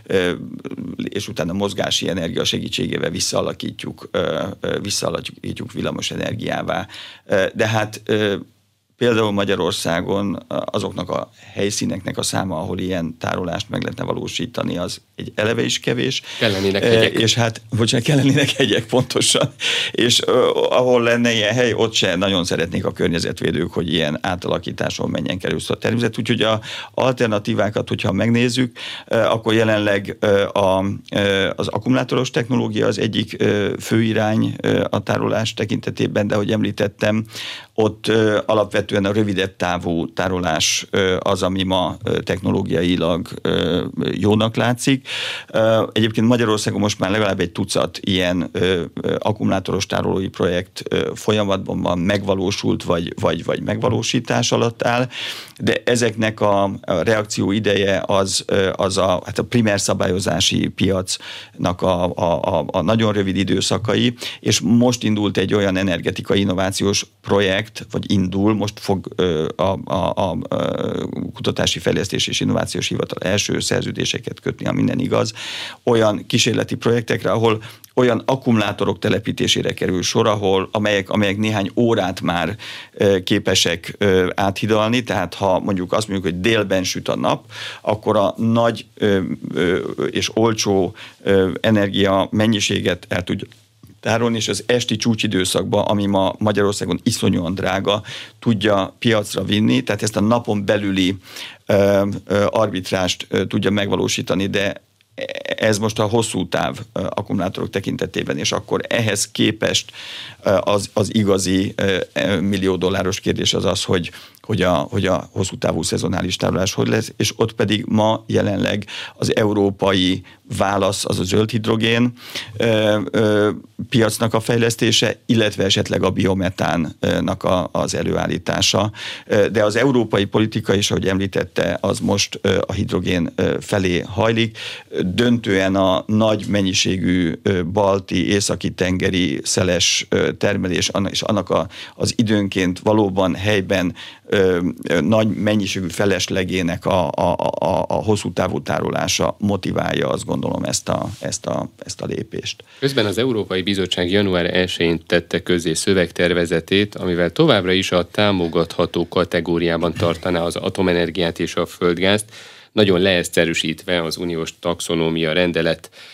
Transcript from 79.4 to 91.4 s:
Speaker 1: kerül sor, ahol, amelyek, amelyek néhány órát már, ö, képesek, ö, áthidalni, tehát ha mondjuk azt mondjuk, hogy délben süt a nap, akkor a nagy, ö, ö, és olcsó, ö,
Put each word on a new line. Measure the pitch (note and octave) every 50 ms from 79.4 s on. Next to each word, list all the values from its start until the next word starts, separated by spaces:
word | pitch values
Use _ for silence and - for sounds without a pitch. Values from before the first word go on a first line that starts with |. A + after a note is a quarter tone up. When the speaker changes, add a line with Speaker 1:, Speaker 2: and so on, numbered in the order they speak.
| - F2+ - - - - -
Speaker 1:
kerül | - - F2+ F#2 F2+ -
sor, | - - A2+ A2+
ahol, | A2+ G#2+ G#2+ G2+ F#2+ G2 F#2+ F#2 - -
amelyek, | A2 G#2 G#2 G#2 G2 F#2+ -
amelyek | - G#2 G#2 G2+ F#2+
néhány | G2+ A2 A2 G#2+ G#2 G2 F2+ -
órát | - A#2+ A#2 A#2 G#2+ F#2 F2+ F#2 -
már, | - E2+ E2+ F2 E2 D#2+ G2+ - - - - - - - -
ö, | - A2 G2+ G2 F#2 F2+
képesek, | - A2 G#2 G#2 - F2+ - - F2+ E2+ E2+ - - - -
ö, | G#2 G2+ F#2 F#2 F2+ F2 -
áthidalni, | - G2+ G2 F#2+ - - G2+ A2 G#2+ G#2+ A2 A#2+ B2+ A2+
tehát | A2 F#2+ G2+ F2+ F2 -
ha | - G2 G2 F#2 E2+
mondjuk | - G2+ G2+ F2+ F2+ F2+ -
azt | G2+ A2 -
mondjuk, | G2 G2 F2 E2 F2
hogy | F2+
délben | F#2 A#2 A2+ A2 G#2 F#2+ F#2+ F#2 F#2
süt | F#2 - - - -
a | -
nap, | - B1+ E2+ C3 C3 - - - - - - - -
akkor | - - A2+ A2+ - A2 G#2
a | G#2+ G2 F#2 -
nagy, | - A2+ A2+ A2+ A#2 A#2 A#2 A2+ G#2+ - - -
ö, | - - G#2+ G2 F#2+ F2+ - - - - - -
ö, | - E2+ F2 F2+ - - - - - C#2 -
és | - G2+ F#2+ - -
olcsó, | A2 A2 A2+ A2 A2 - G#2+ G2 F#2+ F2+ - - - - - - - -
ö, | - G2 F#2+